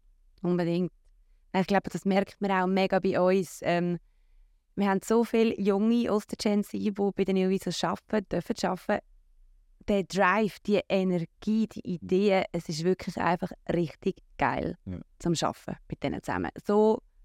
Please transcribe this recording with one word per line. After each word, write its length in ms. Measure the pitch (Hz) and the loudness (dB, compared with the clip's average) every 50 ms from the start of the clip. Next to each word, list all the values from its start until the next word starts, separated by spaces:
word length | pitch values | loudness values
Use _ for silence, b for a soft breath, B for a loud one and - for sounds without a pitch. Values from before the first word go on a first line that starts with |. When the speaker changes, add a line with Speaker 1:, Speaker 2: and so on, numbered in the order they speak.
| _ _ _ _ _ _ _ _ - | _ _ _ _ _ _ _ _ -2
Speaker 1:
Unbedingt. 500 | 175 175 175 175 165 170 175 180 165 - _ _ - _ _ _ _ _ _ _ _ - | -2 0 0 0 0 0 -2 -2 -4 -6 _ _ -20 _ _ _ _ _ _ _ _ -2
Ich 140 | 185 185 | 0 0
glaube, 240 | - 202 190 - - | 2 2 0 0 -2
das 140 | - 180 - | -6 -4 -2
merkt 360 | 196 196 196 196 - - - | 0 2 2 0 0 -6 -6
man 120 | 202 196 196 | -4 -2 0
auch 140 | 185 185 185 | 0 0 2
mega 320 | 190 190 190 190 - 190 | 2 2 2 2 2 0
bei 200 | 180 196 - 147 | 0 0 2 2
uns. 400 | 180 180 185 196 185 - - - - | 4 4 4 2 0 -2 -8 -6 -2
Ähm, 360 | - 170 175 175 175 175 170 - _ _ _ _ _ _ - - _ _ _ _ _ _ | 0 0 0 0 0 -2 -4 -6 _ _ _ _ _ _ -20 -20 _ _ _ _ _ _
wir 120 | - 202 202 | -2 0 0
haben 120 | 190 185 - | 0 0 0
so 220 | - 220 226 233 | 2 2 2 2
viele 360 | 226 - 226 226 226 - - | 2 2 2 2 2 2 0
Junge 520 | 196 196 196 196 208 220 233 240 233 233 196 | 0 0 2 2 2 2 2 2 2 2 0
aus 160 | 214 208 - | -2 -2 -4
der 80 | - | -8
Gen 260 | - - 220 208 208 202 | -4 0 0 0 0 0
Z, 120 | - - | -2 -6
die 160 | 202 196 208 202 | -4 -4 -4 -2
bei 320 | - 202 202 185 - 165 | 0 -2 -2 0 -2 0
den 100 | - 190 | 0 2
Neovisos 480 | 190 185 190 190 185 - 180 170 - - | 2 2 2 0 0 -2 -4 -4 -2 -2
arbeiten, 460 | 165 185 - - _ - 220 190 - | -4 -4 -6 -6 _ -4 -4 -2 -2
dürfen 280 | - 180 165 - 233 - - | -4 -4 -4 -4 -4 -4 -2
arbeiten. 420 | 180 180 175 - - 208 - - _ - - _ _ _ _ - - _ _ _ _ _ _ - - | -2 -4 -4 -4 -4 -4 -4 -4 _ -18 -20 _ _ _ _ -20 -20 _ _ _ _ _ _ -4 0
Der 160 | 208 202 185 | 0 0 0
Drive, 560 | 151 - 185 196 180 185 214 220 196 - - | -2 0 2 4 4 4 4 2 0 -2 -6
die 200 | - - 208 190 - - | -2 0 0 0 2 0
Energie, 760 | - 196 190 185 180 175 165 - _ _ - - 214 220 220 | 0 0 2 2 0 0 -2 -4 _ _ -4 -2 0 0 0
die 280 | 220 - - - - 185 | -2 -4 -10 -8 -8 -8
Ideen, 500 | 165 - 92 185 185 202 208 190 190 - - - | -8 -2 0 2 2 4 4 2 2 0 -2 -4
es 160 | 170 165 - | -6 -6 -6
ist 160 | 170 151 165 | -6 -2 0
wirklich 320 | 180 185 - - - 175 | 0 0 0 -2 -6 -6
einfach 340 | - - 165 175 180 - 175 - - _ - - | -2 0 0 0 0 -2 -8 -10 -10 _ -4 -2
richtig 500 | 170 175 156 - - - 196 185 - - _ - - | -2 -2 -2 -6 -4 -4 -4 -4 -4 -12 _ -6 -2
geil 380 | 143 127 131 - 143 160 175 - _ | -2 0 0 -2 -4 -4 -6 -8 _
Speaker 2:
Ja. 160 | 190 - - - - _ _ | -12 -10 -10 -12 -16 _ _
Speaker 1:
zum 160 | - 170 170 147 | -2 -2 0 0
Arbeiten 400 | - - - - - - - - - - | 0 -2 -4 -6 -10 -14 -14 -14 -12 -14
mit 140 | - - - | -12 -8 -6
denen 200 | 139 - - - | -6 -6 -6 -6
zusammen. 280 | - - 90 90 76 - - - | -6 -4 -4 -4 -6 -8 -8 -4
So 380 | - 208 208 214 220 220 - - _ _ _ - | 0 2 4 4 4 2 0 -2 _ _ _ -20